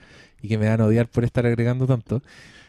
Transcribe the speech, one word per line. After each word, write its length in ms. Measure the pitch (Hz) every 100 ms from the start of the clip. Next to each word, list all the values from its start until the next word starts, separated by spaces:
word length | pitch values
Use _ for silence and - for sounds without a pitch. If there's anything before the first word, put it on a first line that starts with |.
| - - - _
y 60 | 101
que 100 | 110
me 100 | 107
van 120 | 110
a 40 | 110
odiar 220 | 113 120
por 160 | -
estar 220 | 120 - 120
agregando 420 | 117 120 127 127
tanto, 340 | 123 - 113 - - - -